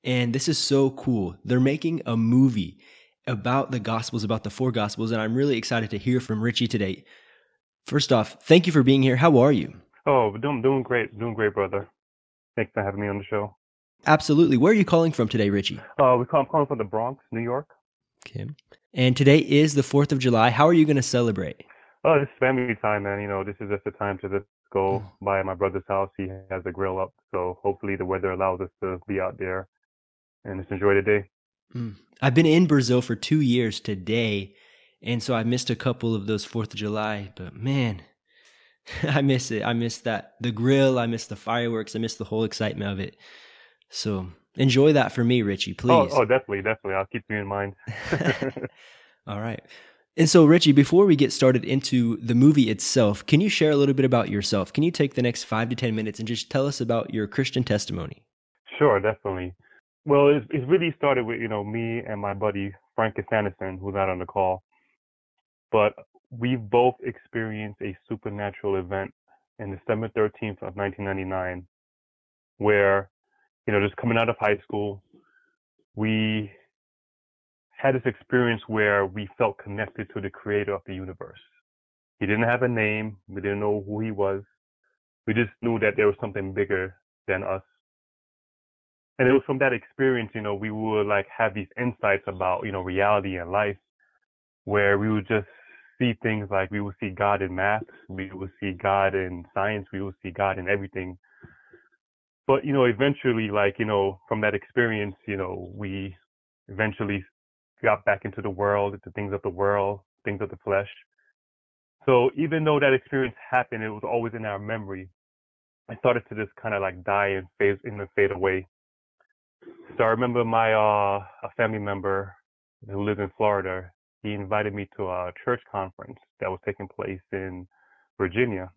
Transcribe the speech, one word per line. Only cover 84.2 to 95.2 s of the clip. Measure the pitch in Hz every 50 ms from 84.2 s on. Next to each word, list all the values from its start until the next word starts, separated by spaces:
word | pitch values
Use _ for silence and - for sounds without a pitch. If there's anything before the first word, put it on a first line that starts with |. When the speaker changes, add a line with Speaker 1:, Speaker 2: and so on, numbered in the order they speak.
| 101 98 98 98 98 _ _ _ _ _ _ _ _ _ _ _ _ _ _ _ _
Speaker 2:
We | - 107
just | 113 117 104 _ _
knew | - 117 117 107
that | 107 107 101
there | 104 107
was | 104 101 -
something | - 107 92 104 98 95 92
bigger | 104 101 95 101 92 92 95 92 _ _ _ _ _ _
than | - 95 92
us. | 98 95 95 95 _ _ _ _ _ _ _ _ _ _ _ _ _ _ _ _ _ _ _ _ _ _ _ _ _ _ _ _ _ _ _
And | - 131 123
it |
was | 135 135 -
from | - 139 131
that | 139 131
experience, | 123 113 - - _ - 135 131 127 120 110 107 _
you | 113
know, | 104 104 101
we | 98 107 110
would, | 107 107 110 110 107 107 101
like, | 104 104 101 98 -
have | - - 117 107 98
these | 107 95 - - 113
insights | 123 123 117 _ - 104 98 98 -
about, | 104 95 92 92 92 90 - -
you | 107 95
know, | 95
reality | 90 95 92 95 98 104 107 101 95 98 92
and | 90 85 85
life, | 92 104 107 104 98 _ _ _ _ _ _ _ _ _ _ _ _ _ _ _ _ _ _
where | 98 101 104 101 101 101
we | 98 107 110
would | 107 107